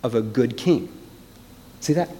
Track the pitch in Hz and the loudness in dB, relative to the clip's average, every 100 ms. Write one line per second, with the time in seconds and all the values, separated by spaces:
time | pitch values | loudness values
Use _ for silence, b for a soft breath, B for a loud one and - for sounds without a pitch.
0 | 123 113 110 127 120 - 180 156 - - | 0 0 0 0 0 2 2 2 0 -14
1 | - - - - - - - - - 151 | -20 -20 -20 -20 -20 -20 -20 -8 0 0
2 | 165 | 0